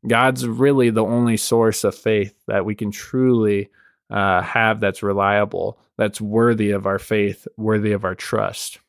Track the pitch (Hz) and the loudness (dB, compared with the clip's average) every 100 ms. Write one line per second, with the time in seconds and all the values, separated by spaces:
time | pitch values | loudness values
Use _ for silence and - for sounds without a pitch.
0 | 120 113 131 127 123 113 139 139 120 110 | -2 2 2 0 -4 0 2 4 2 2
1 | 107 120 120 110 - 117 113 104 104 - | 0 0 0 0 0 2 2 2 -2 -2
2 | - 107 101 _ - 101 95 104 104 101 | -2 0 -2 _ -4 -2 -2 -4 -6 -8
3 | - 131 131 120 107 101 101 _ _ _ | -6 0 2 4 2 0 -4 _ _ _
4 | _ 101 98 90 90 120 110 110 104 92 | _ -2 2 2 0 2 2 2 -2 -2
5 | 101 101 98 104 104 - 90 - _ - | -4 0 2 2 0 -2 -6 -8 _ -4
6 | 107 - 107 107 120 110 104 101 98 98 | -4 -2 -2 2 2 2 0 -2 -2 -4
7 | - 107 101 101 - - 107 107 107 101 | -2 0 0 -4 -16 -6 -2 0 0 -2
8 | 95 92 - 110 104 - - - | -4 -8 -4 -2 -2 -6 -12 -14